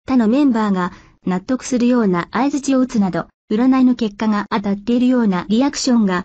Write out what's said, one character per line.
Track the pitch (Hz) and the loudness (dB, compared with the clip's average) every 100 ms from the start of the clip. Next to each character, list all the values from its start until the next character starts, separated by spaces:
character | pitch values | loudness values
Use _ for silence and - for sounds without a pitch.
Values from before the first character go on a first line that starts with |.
| - | -2
他 | 254 | 0
の | 214 | 2
メ | 262 | 2
ン | 285 | 2
バ | 226 208 | 2 0
ー | |
が | 185 180 - - _ | -2 -4 -8 -20 _
納 | 180 180 | -4 -4
得 | 196 254 | -4 -6
す | - 247 | -2 0
る | 240 | 2
よ | 247 | 2
う | 202 | 2
な | 175 - | 0 -2
相 | 208 277 | -4 -2
槌 | 285 269 | -2 0
を | 262 | 0
打 | 254 | 0
つ | 233 | 0
な | 185 | -2
ど、 | 170 - _ - | -2 -8 _ -4
占 | 214 262 269 | 0 2 4
い | |
の | 254 240 | 2 2
結 | 220 | -4
果 | - 220 | -4 -2
が | 208 208 | -2 -4
当 | 220 | -4
た | 202 | -4
っ | 202 | -4
て | 240 | -2
い | 240 | 0
る | 247 | 2
よ | 254 | 2
う | 220 | 0
な | 180 165 | -2 -2
リ | 220 | 0
ア | 285 | 0
ク | - | -2
シ | 269 | 0
ョ | 233 | 2
ン | 196 | 2
が | 180 | -2